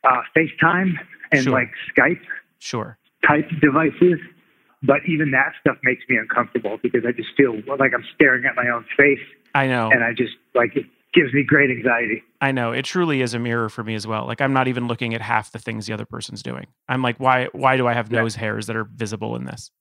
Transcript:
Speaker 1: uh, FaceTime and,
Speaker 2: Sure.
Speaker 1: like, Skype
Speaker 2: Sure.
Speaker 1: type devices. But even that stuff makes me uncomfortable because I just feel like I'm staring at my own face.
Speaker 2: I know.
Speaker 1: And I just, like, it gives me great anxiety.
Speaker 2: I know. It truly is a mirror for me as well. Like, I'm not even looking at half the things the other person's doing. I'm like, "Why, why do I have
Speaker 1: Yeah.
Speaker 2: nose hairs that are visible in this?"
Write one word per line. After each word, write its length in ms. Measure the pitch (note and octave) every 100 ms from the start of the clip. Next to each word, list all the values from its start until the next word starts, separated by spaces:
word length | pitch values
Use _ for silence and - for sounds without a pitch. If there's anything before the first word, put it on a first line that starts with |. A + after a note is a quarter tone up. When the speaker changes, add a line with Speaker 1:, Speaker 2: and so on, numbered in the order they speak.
Speaker 1:
uh, 180 | C3 B2+ - -
FaceTime 600 | D#3+ - E3 F3 F#3+ D#3 - - -
and, 100 | C#3
Speaker 2:
Sure. 80 | C3
Speaker 1:
like, 180 | C3 A#2+ - - -
Skype 240 | C#3 F3+ - - _ _
Speaker 2:
Sure. 400 | - A#2+ G#2+ A2+ _ _ -
Speaker 1:
type 220 | D3+ D3+ D#3+
devices. 600 | D3 C#3 D#3+ - F3+ D#3+ - _ _ _ _ _
But 180 | C3+ C#3+ C#3+
even 240 | D#3 D3+
that 240 | C3+ C#3 -
stuff 180 | D3 B2+
makes 240 | B2+ B2 -
me 60 | B2
uncomfortable 600 | A2 - A#2+ B2 A2 G#2+
because 240 | B2 B2 A#2
I 60 |
just 180 | A#2+ A2 -
feel 180 | C3+ A2 G#2 C#3
like 160 | C3+
I'm 100 | A#2+ -
staring 300 | - C#3+ B2+
at 100 | C3
my 140 | B2 B2
own 160 | A#2+ A2+ -
face. 220 | C#3+ C#3 - _ _
Speaker 2:
I 120 | C#3+ C3+
know. 240 | B2 A2+
Speaker 1:
And 140 | B2
I 80 | A#2
just, 220 | A#2 A#2 - _
like, 220 | B2 A#2 -
it 80 | - _ _
gives 180 | F3 C#3
me 100 | C3+
great 280 | B2 D3 C#3
anxiety. 520 | A#2+ A#2+ A#2+ A#2 G#2+ _ _
Speaker 2:
I 100 | C#3
know. 200 | C3 A#2
It 120 | B2
truly 380 | C3+ F#3 E3+ C#3
is 100 | B2
a 60 | A#2
mirror 320 | A#2+ A#2 A2+
for 120 | -
me 120 | A2
as 120 | A2 G#2
well. 200 | A2 B2
Like, 160 | A#2
I'm 100 | C3+
not 160 | C3+ B2+
even 180 | B2 A#2+
looking 280 | A#2 A#2
at 80 | A2+
half 300 | G#2+ A2+ G#2+
the 60 | A2
things 280 | - A2 G#2+
the 80 |
other 100 | G#2+
person's 380 | A2+ B2+ - -
doing. 240 | B2+ - - _ -
I'm 120 | C3
like, 160 | B2+ A2+
"Why, 280 | C3 B2+ B2+
why 240 | - C3+ C3
do 80 | B2
I 80 |
have 180 | A#2+ G#2+
Speaker 1:
Yeah. 80 | A#2
Speaker 2:
nose 140 | A2+
hairs 320 | A2 A2 G#2+ A2
that 100 | A2+
are 80 |
visible 520 | A2 A2+ A2 G#2+ A2 A#2
in 80 |
this?" 260 | B2+ A2+ - _